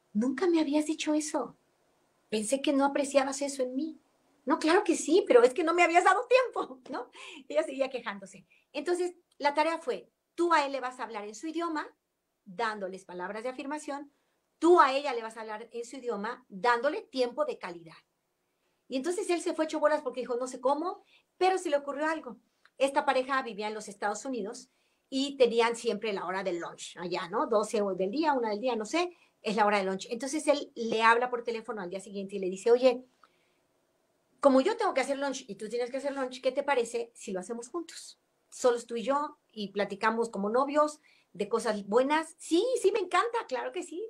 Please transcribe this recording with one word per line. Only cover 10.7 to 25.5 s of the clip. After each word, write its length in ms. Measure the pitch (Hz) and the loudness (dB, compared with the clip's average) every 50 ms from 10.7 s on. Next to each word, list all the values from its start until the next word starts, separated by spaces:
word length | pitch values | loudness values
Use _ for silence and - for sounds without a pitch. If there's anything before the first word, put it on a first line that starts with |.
le 80 | 269 262 | -2 -6
vas 180 | 247 254 254 262 | -6 -8 -8 -10
a 60 | 240 | -12
hablar 200 | 208 226 208 208 208 | -10 -10 -10 -10 -10
en 60 | 220 | -12
su 120 | - 320 | -10 -10
idioma, 400 | 320 302 330 339 339 320 294 349 480 - _ _ _ _ _ _ _ _ _ _ | -8 -6 -4 -4 -4 -4 -6 -6 -8 -14 _ _ _ _ _ _ _ _ _ _
dándoles 600 | 208 175 202 233 220 214 208 190 185 190 185 - | -14 -6 -4 -4 -4 -4 -6 -8 -8 -10 -12 -14
palabras 380 | - 175 180 180 185 202 220 | -14 -10 -10 -8 -8 -8 -8
de 80 | 220 254 | -8 -8
afirmación, 640 | 254 277 277 269 302 302 294 302 277 285 294 - _ _ _ _ _ _ _ _ _ _ | -8 -8 -8 -8 -8 -8 -8 -8 -8 -10 -10 -14 _ _ _ _ _ _ _ _ _ _
tú 220 | 311 339 359 339 | 6 8 8 8
a 120 | 294 262 262 | 8 6 4
ella 180 | 277 285 285 | 0 -2 -2
le 100 | 247 233 | -4 -4
vas 140 | 220 220 - | -6 -8 -10
a 60 | 233 | -12
hablar 260 | 220 220 214 214 233 - | -10 -10 -10 -12 -12 -12
en 120 | - 233 233 | -12 -12 -12
su 120 | - 277 | -10 -12
idioma, 480 | 262 240 240 214 196 202 226 254 - _ _ | -8 -6 -4 -4 -4 -4 -6 -8 -10 _ _
dándole 540 | 202 185 202 240 240 233 240 294 320 440 | -10 0 2 4 4 4 2 0 -2 -2
tiempo 420 | - - - 262 247 240 240 285 294 | -8 -6 -2 -2 -2 -2 0 -2 -4
de 140 | 277 208 - | -4 -4 -8
calidad. 380 | - 180 175 170 160 160 - - _ _ _ _ _ _ _ _ _ _ _ _ _ _ _ _ _ _ | -10 -12 -12 -14 -16 -20 -20 -20 _ _ _ _ _ _ _ _ _ _ _ _ _ _ _ _ _ _
Y 80 | 247 | -6
entonces 320 | 262 254 349 349 427 392 - | -4 -2 -2 -2 -2 0 0
él 100 | 349 330 | -2 0
se 140 | 330 349 311 | 0 -2 -2
fue 120 | 311 311 | -2 -2
hecho 140 | 311 330 302 | -2 0 2
bolas 220 | 302 302 302 294 | 2 2 2 2
porque 180 | 294 254 240 262 | -2 -6 -6 -6
dijo, 160 | 233 - 240 | -6 -4 -4
"No 100 | 240 254 | -4 -4
sé 140 | 254 254 254 | -6 -8 -2
cómo", 420 | 254 262 285 302 330 370 403 - - _ _ _ _ _ _ _ | 0 0 0 0 -2 -6 -6 -8 -14 _ _ _ _ _ _ _
pero 200 | 359 370 381 370 | 2 2 2 0
se 120 | 359 330 | 0 0
le 60 | 285 | 0
ocurrió 300 | 285 285 277 254 277 311 | 0 -2 -4 -4 -4 -2
algo. 320 | 311 330 302 - 247 - - _ _ _ _ _ _ _ - | -2 -2 -4 -8 -12 -16 -16 _ _ _ _ _ _ _ -2
Esta 260 | 262 277 277 302 294 | -2 2 2 2 2
pareja 380 | 277 262 262 254 262 277 262 | 2 2 2 0 0 -2 -2
vivía 260 | 247 233 202 196 214 214 | -2 -4 -6 -6 -6 -6
en 60 | 220 | -6
los 140 | 214 208 214 | -8 -10 -12
Estados 360 | 196 - 226 202 208 208 - | -10 -6 -4 -4 -4 -4 -6
Unidos 460 | 269 262 226 190 208 262 - - _ _ _ _ _ _ _ _ _ | -6 -6 -4 -6 -6 -8 -12 -16 _ _ _ _ _ _ _ _ _
y 280 | 269 269 277 285 277 | -2 -2 -2 -2 4
tenían 400 | 277 247 226 | 4 4 6